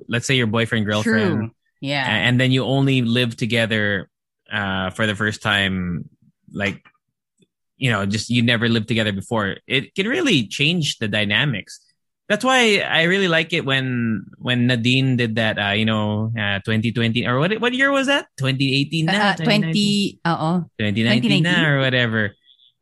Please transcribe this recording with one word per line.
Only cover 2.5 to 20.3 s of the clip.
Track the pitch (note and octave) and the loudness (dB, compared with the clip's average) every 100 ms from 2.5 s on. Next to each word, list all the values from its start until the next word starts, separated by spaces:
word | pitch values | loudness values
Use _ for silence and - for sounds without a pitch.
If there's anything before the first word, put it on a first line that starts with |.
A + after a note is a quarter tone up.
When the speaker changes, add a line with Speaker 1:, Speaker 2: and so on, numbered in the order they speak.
Speaker 1:
you | C3 | 2
only | A2 C3+ C#3 C3 | 2 2 2 2
live | A#2 A#2+ B2 A2+ | 2 0 0 -2
together, | A#2 A#2 A2+ A2 G#2 G2 - _ _ _ - | -2 0 0 0 0 -2 -6 _ _ _ -10
uh, | G#2 G2 F#2+ F#2 | -6 -4 -2 -4
for | - A2 | -2 -2
the | G2+ | 0
first | G#2+ G#2+ | -2 -2
time, | A2 G2+ G2 F#2+ F2+ E2+ - _ _ _ _ | 0 0 0 -2 -4 -6 -8 _ _ _ _
like, | - G2 F#2 - _ _ _ _ _ _ _ _ - | -6 -6 -6 -14 _ _ _ _ _ _ _ _ -6
you | C3 | -2
know, | G#2+ G2 | -2 -2
just | G#2+ - | -4 -2
you | A#2+ | 0
never | A#2 A#2 A#2 | 2 2 0
lived | A#2 G#2+ | 0 0
together | A2+ A2 | -2 -2
before, | G2 - A2+ G2 - - | -4 -4 -4 -4 -6 -4
it | C3 - - | -4 -2 -4
can | G3+ | -4
really | E4 D4+ D#3 G2+ | -2 0 0 0
change | - D3 F3 D3 - | -2 0 0 -2 -4
the | G#2+ | -4
dynamics. | G#2+ G#2 G#2+ D3 G#2+ - - _ _ _ _ - | -2 0 0 0 -4 -8 -20 _ _ _ _ -4
That's | G#3 B3+ | 0 2
why | C4 A#3 G3 | 4 4 2
I | C#2+ C#3+ | 2 2
really | E3 G3 F#3 | 2 2 2
like | D#3+ D#3+ | 0 0
it | E3+ C3 | -2 0
when, | C3+ C3 B2 A#2 G#2+ - - | 0 0 0 0 -2 -6 -8
when | A#2+ B2 A#2+ | -2 2 2
Nadine | B2 A#2+ C3 C3 B2 | 2 2 2 2 2
did | A#2 A2 | 0 0
that, | A2+ F#2+ | 0 0
uh, | G2+ | 0
you | G2+ A2 | 2 2
know, | A2 G#2+ G#2+ A2 A2+ | 2 0 0 -2 -2
uh, | G2+ G2 | -2 -2
twenty | - A2 A2+ | -2 0 0
twenty, | A#2 A#2 A2+ A2 | 0 0 0 0
or | B2 | 0
what, | E3+ G#3+ | 0 0
what | A#3+ | -2
year | B3+ C#4 | 0 0
was | C#4 C4+ | 2 0
that? | C#4+ - - | 0 -2 -4
Twenty | C3 C3+ C3+ C3+ | -2 0 0 0
eighteen | D3 E3 D#3+ | 0 -2 0
na? | |
Speaker 2:
Uh, | G3 | 2
uh, | G3+ F3+ | 2 0
Speaker 1:
Twenty | F#3+ - E3 | 2 2 2
nineteen? | E3 G#3 G3+ G3 - | 0 2 0 -2 -2
Speaker 2:
twenty, | |
oo. | E3+ | -2